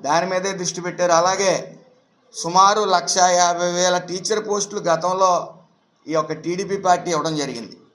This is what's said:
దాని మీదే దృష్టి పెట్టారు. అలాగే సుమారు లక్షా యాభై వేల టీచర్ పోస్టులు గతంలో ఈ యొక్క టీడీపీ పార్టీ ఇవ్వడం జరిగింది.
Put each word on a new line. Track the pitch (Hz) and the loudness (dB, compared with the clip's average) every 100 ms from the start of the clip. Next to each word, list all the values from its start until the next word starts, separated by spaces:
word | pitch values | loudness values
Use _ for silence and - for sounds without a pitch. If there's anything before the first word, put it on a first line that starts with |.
| 135 | 0
దాని | 160 180 | 0 0
మీదే | 185 190 | -4 -4
దృష్టి | 180 180 180 | -6 -6 -6
పెట్టారు. | 175 165 175 | -10 -2 2
అలాగే | 165 180 190 196 165 - - _ _ _ _ _ | 4 2 2 0 0 -4 -18 _ _ _ _ _
సుమారు | - 170 180 196 214 202 | -10 0 4 6 4 2
లక్షా | 180 175 185 180 | 0 2 2 4
యాభై | 175 175 175 175 | 4 2 2 -2
వేల | 175 180 180 | 0 2 0
టీచర్ | 175 185 185 214 - | -2 -8 -4 -4 -2
పోస్టులు | 202 196 208 | -4 -4 -4
గతంలో | 170 165 175 185 190 175 - - _ _ _ _ - | 0 0 0 2 2 2 -2 -16 _ _ _ _ -4
ఈ | |
యొక్క | 156 151 | -4 -2
టీడీపీ | 156 165 180 190 190 | -6 -6 -6 -4 -2
పార్టీ | 185 175 175 | 2 0 0
ఇవ్వడం | 160 151 156 | -2 -2 -4
జరిగింది. | 139 120 101 - _ | -6 -8 -14 -18 _